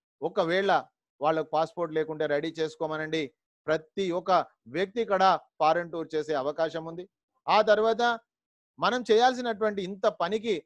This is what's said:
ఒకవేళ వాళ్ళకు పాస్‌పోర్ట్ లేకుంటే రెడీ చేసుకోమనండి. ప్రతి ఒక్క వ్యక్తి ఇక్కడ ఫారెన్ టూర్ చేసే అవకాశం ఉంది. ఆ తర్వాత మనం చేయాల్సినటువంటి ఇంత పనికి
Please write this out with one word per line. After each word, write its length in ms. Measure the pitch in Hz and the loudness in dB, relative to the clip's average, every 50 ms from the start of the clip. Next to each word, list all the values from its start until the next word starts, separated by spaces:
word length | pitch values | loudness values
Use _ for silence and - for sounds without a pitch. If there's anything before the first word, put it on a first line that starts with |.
| _ _ _ - | _ _ _ -8
ఒకవేళ 500 | 135 170 - 208 180 165 175 190 202 196 180 151 120 _ _ _ _ _ _ - | -8 -4 -2 -2 0 0 0 0 2 2 2 2 0 _ _ _ _ _ _ -4
వాళ్ళకు 280 | 139 151 160 160 156 160 151 | -2 0 0 0 -2 -2 -2
పాస్‌పోర్ట్ 380 | 151 165 156 - 175 170 160 156 160 | -2 -2 -2 -4 -6 -6 -4 -2 -2
లేకుంటే 260 | 156 156 156 151 156 147 147 | -2 -4 -4 -6 -4 -2 -2
రెడీ 180 | 147 156 165 160 160 | -2 -4 -4 -4 -4
చేసుకోమనండి. 640 | 160 151 156 - 165 156 156 156 156 156 160 160 147 127 _ _ _ _ _ _ - | -6 -6 -4 -6 -6 -6 -4 -6 -6 -4 -4 -4 -4 -6 _ _ _ _ _ _ -4
ప్రతి 380 | 151 156 156 156 _ - 196 196 180 165 | -2 -2 -2 -2 _ -8 -6 -4 -2 -4
ఒక్క 140 | 180 175 - 185 165 135 - _ _ _ 113 127 | -4 0 2 2 2 2 0 _ _ _ -8 -4
వ్యక్తి 240 | 165 196 196 196 240 226 | -4 -4 -4 -2 -4 -2
ఇక్కడ 180 | 196 202 185 190 190 175 147 - _ _ - | 0 2 4 4 4 4 2 -2 _ _ 0
ఫారెన్ 320 | 160 156 165 170 175 165 180 | 2 2 2 2 -2 -4 -6
టూర్ 160 | 170 160 - 160 | -8 -8 -4 -4
చేసే 180 | 151 147 147 156 139 131 | -4 -2 -2 -2 -2 -2
అవకాశం 400 | 143 151 - 160 160 151 165 160 165 | -2 -2 -2 -2 -2 -2 -6 -10 -10
ఉంది. 140 | 165 175 180 - _ _ _ _ _ _ - | -12 -12 -14 -16 _ _ _ _ _ _ -2
ఆ 100 | 143 180 214 214 214 | 2 4 4 6 6
తర్వాత 340 | 208 208 214 226 226 208 240 240 233 220 _ _ _ _ _ _ _ _ _ _ _ - | 4 4 4 2 2 2 2 0 0 -2 _ _ _ _ _ _ _ _ _ _ _ -2
మనం 220 | 156 190 233 254 226 - | 0 0 0 0 2 4
చేయాల్సినటువంటి 720 | 214 220 240 254 254 247 247 240 220 190 220 214 208 202 185 180 | 4 6 6 4 4 2 -4 -4 -2 -2 -2 -2 -2 -2 -6 -8
ఇంత 160 | 202 190 233 214 - - | -6 -2 -2 -2 0 0
పనికి 340 | 175 175 208 226 202 233 202 151 - | -2 -2 -2 -2 -2 -2 -4 -4 -4